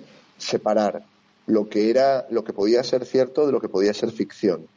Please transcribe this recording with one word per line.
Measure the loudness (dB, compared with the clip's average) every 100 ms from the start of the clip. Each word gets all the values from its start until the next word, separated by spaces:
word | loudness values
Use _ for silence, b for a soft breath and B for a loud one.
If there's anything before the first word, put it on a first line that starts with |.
| B B B _
separar | -6 -4 0 0 0 -4 -12 _ _ _ -2
lo | -2 0
que | 0 2
era, | 4 2 0 -2
lo | -6
que | -6
podía | -2 2 2
ser | 2 -4 0
cierto | 0 0 0 0
de |
lo | 0
que | -2
podía | 0 0
ser | 0 -6
ficción. | -4 -8 -2 -2 -2 -8